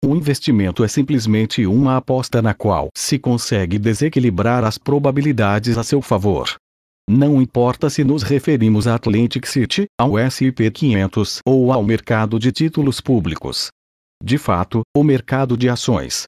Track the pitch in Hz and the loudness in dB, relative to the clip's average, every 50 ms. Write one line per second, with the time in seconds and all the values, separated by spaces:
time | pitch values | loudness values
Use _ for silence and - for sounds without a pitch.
0 | - 135 147 175 151 143 139 - - 151 127 104 98 92 87 - 117 104 - 151 | -2 0 0 0 0 -2 -2 -2 0 0 2 2 2 0 0 0 -2 0 0 -2
1 | 135 135 147 127 107 110 107 110 110 - - - 110 92 101 123 143 131 131 131 | 0 0 0 -2 0 0 0 0 0 -2 -2 -2 0 2 2 2 2 2 2 0
2 | - - 131 127 127 - - 120 110 110 98 - - 107 95 78 69 69 - - | 0 -2 -2 -2 -2 -2 -2 0 0 0 -2 0 -2 -2 0 0 -2 -6 -8 -8
3 | - - 147 135 - 120 120 117 - - - 101 92 85 92 104 101 113 110 - | -4 -2 -2 -2 0 0 -2 -2 -2 -2 -2 -2 -2 -2 -2 -2 0 0 0 0
4 | 147 160 - 135 123 120 98 85 - 117 120 127 113 110 - - - - 139 147 | -2 0 0 2 2 2 0 0 0 0 0 0 0 -2 -4 -4 -4 -2 -2 0
5 | 143 139 131 143 143 151 135 113 107 101 101 107 107 123 117 117 113 - - 143 | 0 0 0 0 0 0 0 0 0 0 0 0 0 -2 -2 -2 -2 0 -2 -2
6 | 127 - 117 98 92 104 92 69 62 - - - _ _ _ _ _ _ _ _ | 0 0 -2 0 2 0 0 0 -2 -6 -8 -10 _ _ _ _ _ _ _ _
7 | _ - 104 131 143 147 147 135 131 123 - 123 120 123 123 - - 147 - - | _ 0 2 4 4 4 4 4 2 2 2 0 0 0 0 0 -2 -2 0 0
8 | 143 131 147 156 110 98 143 135 - - 151 123 113 110 107 107 101 120 117 117 | 0 2 0 0 0 0 0 0 2 0 2 2 4 4 4 2 2 0 0 0
9 | - 117 101 110 120 120 - 127 - - - 139 117 - - - 202 - - - | 0 0 2 2 2 0 -2 -4 -8 -4 -2 -2 -2 0 0 -2 -4 -4 -2 -2
10 | 120 139 143 107 123 131 - - 135 131 131 - 113 110 107 - 165 139 110 98 | 0 0 2 0 0 -2 -2 0 0 -2 0 0 0 0 0 0 0 2 2 2
11 | 95 95 - 110 101 - - - - 123 131 131 127 123 131 123 101 104 113 110 | 0 0 0 -2 -2 -2 -4 -6 0 2 2 4 4 2 2 0 0 0 0 -2
12 | - - 117 110 110 107 113 113 110 127 123 - 160 160 - 156 147 139 117 - | -2 -2 -2 0 0 0 -2 0 0 -2 0 0 -2 -2 0 0 0 0 -2 -2
13 | - - 131 110 82 85 78 - - 67 60 - - - - _ _ _ _ _ | -2 0 0 0 0 -2 -4 -6 -8 -8 -8 -8 -8 -10 -12 _ _ _ _ _
14 | _ _ _ _ - 92 123 147 - - 98 85 90 - - 113 113 - _ 147 | _ _ _ _ -4 -2 -2 -2 0 0 0 0 -2 -2 -2 -4 -4 0 _ 2
15 | 147 151 135 123 - - 135 131 135 127 123 117 123 123 120 117 - - 117 85 | 2 4 2 2 0 -2 -2 -2 0 -2 0 0 0 0 -2 -2 -2 -2 -2 -2
16 | 67 - - - - | -2 -4 -8 -10 -8